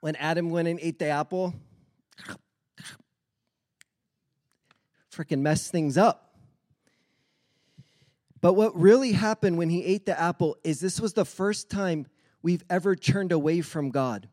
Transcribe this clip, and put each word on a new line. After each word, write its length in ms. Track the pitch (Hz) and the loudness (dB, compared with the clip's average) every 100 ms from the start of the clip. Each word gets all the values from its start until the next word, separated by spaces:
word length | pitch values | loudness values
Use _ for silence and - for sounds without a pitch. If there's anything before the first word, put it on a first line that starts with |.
When 160 | 156 151 | -6 -4
Adam 320 | 151 165 170 | -2 -2 -2
went 180 | 165 170 | -2 -2
and 140 | 170 | -2
ate 180 | 160 - | -6 -4
the 100 | 151 | -4
apple, 460 | 147 151 185 185 175 - _ _ _ _ _ - - _ _ _ _ - - _ _ _ _ _ _ _ _ - _ _ _ _ _ _ _ _ _ _ _ _ | -2 -2 -4 -4 -6 -18 _ _ _ _ _ -18 -18 _ _ _ _ -20 -20 _ _ _ _ _ _ _ _ -20 _ _ _ _ _ _ _ _ _ _ _ _
freaking 280 | - 151 143 | -14 -6 -2
messed 300 | 143 156 - | 0 0 0
things 280 | 175 151 135 | -2 0 4
up. 360 | 214 - _ _ _ _ _ _ _ _ _ _ _ _ _ _ _ _ - _ _ _ _ _ | 4 2 _ _ _ _ _ _ _ _ _ _ _ _ _ _ _ _ -20 _ _ _ _ _
But 140 | - | 2
what 240 | 185 220 180 | 4 2 4
really 340 | 175 240 262 | 6 8 6
happened 460 | 190 214 220 202 170 | 0 0 0 0 0
when 100 | 165 | 0
he 160 | 175 | -2
ate 220 | 170 196 202 | 0 -2 -2
the 120 | 175 | -2
apple 380 | 165 175 170 - | -2 0 -2 -2
is 160 | 160 147 | -4 -4
this 200 | 180 - | -4 -4
was 120 | 220 | -4
the 140 | 180 175 | -2 -2
first 420 | - 196 208 - | -2 -4 -4 -6
time 380 | 202 190 160 135 _ _ _ | -4 -2 -4 -6 _ _ _
we've 220 | 165 175 - | -2 -2 -2
ever 260 | 180 190 190 | -2 0 -2
turned 340 | - 196 185 | 0 -2 0
away 300 | 165 151 170 | 0 0 -2
from 300 | 165 160 143 | -4 -6 -4
God. 400 | 135 131 107 101 | -2 -2 -4 -10